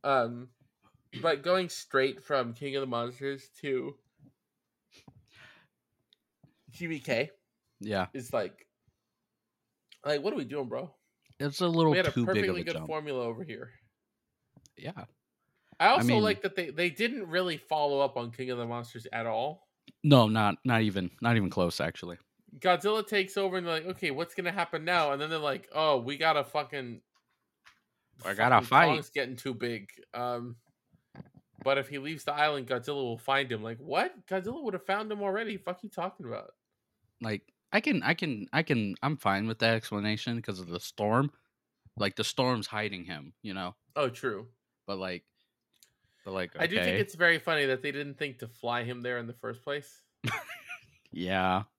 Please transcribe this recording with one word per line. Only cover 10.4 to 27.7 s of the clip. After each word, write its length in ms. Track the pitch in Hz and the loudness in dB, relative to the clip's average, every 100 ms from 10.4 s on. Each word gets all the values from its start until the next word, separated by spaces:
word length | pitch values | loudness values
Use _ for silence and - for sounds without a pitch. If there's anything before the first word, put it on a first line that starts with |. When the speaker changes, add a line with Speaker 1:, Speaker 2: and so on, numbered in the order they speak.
Speaker 1:
doing, 240 | 123 147 127 | -4 -6 -4
bro? 220 | 117 160 _ _ _ _ _ | -6 -8 _ _ _ _ _
Speaker 2:
It's 220 | 143 139 | -4 0
a 80 | 180 | 2
little 240 | 165 160 | 6 6
Speaker 1:
We 60 | 151 | 6
had 100 | 160 | 4
a 20 | |
Speaker 2:
too 160 | 123 117 | 2 4
big 40 | |
of 40 | 104 | 4
Speaker 1:
perfectly 180 | 98 87 | 2 0
Speaker 2:
a 20 | |
Speaker 1:
good 100 | 165 | -2
Speaker 2:
jump. 120 | 82 80 | -6 -4
Speaker 1:
formula 320 | 156 151 131 | -6 -4 -4
over 200 | 117 117 | -4 -6
here. 260 | 151 107 117 - _ _ _ _ _ _ _ - _ - | -10 -12 -14 -20 _ _ _ _ _ _ _ -20 _ -16
Speaker 2:
Yeah. 280 | 147 190 - _ _ _ _ _ _ - | -14 -14 -18 _ _ _ _ _ _ 4
Speaker 1:
I 100 | 185 | 6
also 120 | 262 | 6
Speaker 2:
I 40 | 240 | 6
mean 140 | 226 | 4
Speaker 1:
like 180 | 214 196 | 4 2
that 140 | 196 190 | -2 -4
they, 140 | 165 | -6
they 200 | 156 175 | -2 -2
didn't 380 | 139 226 262 180 | 0 -2 -2 -2
really 280 | 175 185 151 | -2 0 -4
follow 440 | - 156 147 139 | -2 0 2 2
up 160 | 139 127 | 2 0
on 160 | 120 | -8
King 180 | 117 127 | -8 -6
of 80 | 123 | -4
the 80 | 117 | -4
Monsters 400 | 120 120 120 110 | -6 -8 -14 -8
at 140 | 117 113 | -4 -2
all. 420 | 110 135 175 _ _ - _ | -2 -2 -6 _ _ -20 _
Speaker 2:
No, 240 | 151 139 110 | 8 10 8
not, 300 | 110 104 92 | 4 2 2
not 180 | 127 117 | 2 2
even, 300 | 110 95 90 - | 2 0 -4 -2
not 140 | 117 113 | 2 4
even 140 | 92 | 2
close, 300 | 98 87 - | 2 0 0
actually. 380 | 80 - 87 85 _ _ _ 135 | -4 -4 -14 -14 _ _ _ -4
Speaker 1:
Godzilla 480 | 185 180 196 214 208 | 2 2 2 -2 0
takes 300 | 208 190 202 | -2 0 -2
over 220 | 196 185 | -2 -2
and 80 | 175 | -2
they're 80 | |
like, 120 | 160 170 | -2 -4
"Okay, 240 | 180 170 | -4 -4
what's 240 | 135 170 | -2 -4
gonna 160 | - 175 | -4 0
happen 300 | 190 170 165 | 0 0 -2
now?" 280 | 160 180 147 | 2 4 4
And 80 | 139 | 2
then 80 | 151 | 0
they're 100 | 160 | 0
like, 300 | 147 131 - | 0 0 -4
"Oh, 260 | 151 156 135 | 2 4 4
we 180 | 117 143 | 2 2
gotta 280 | 160 151 | 4 4
fucking 580 | 135 151 135 143 123 113 _ _ _ _ _ _ - | 2 -4 -4 -6 -8 -12 _ _ _ _ _ _ -20